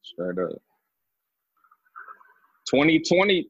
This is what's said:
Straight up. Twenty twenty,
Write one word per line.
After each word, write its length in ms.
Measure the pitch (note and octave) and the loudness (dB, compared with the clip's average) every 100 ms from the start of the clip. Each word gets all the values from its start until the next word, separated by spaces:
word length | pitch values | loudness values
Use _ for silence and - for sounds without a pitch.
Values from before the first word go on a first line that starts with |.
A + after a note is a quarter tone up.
Straight 340 | - - F2+ F2+ | -20 -10 -8 -4
up. 220 | F2 G1+ _ _ _ _ _ _ _ _ _ _ _ _ _ - - - _ _ _ _ - | -6 -6 _ _ _ _ _ _ _ _ _ _ _ _ _ -20 -20 -20 _ _ _ _ -2
Twenty 300 | C3 D3+ D#3+ | 2 4 2
twenty, 480 | D#3+ F3 G3 F#3+ - | 2 2 2 0 -2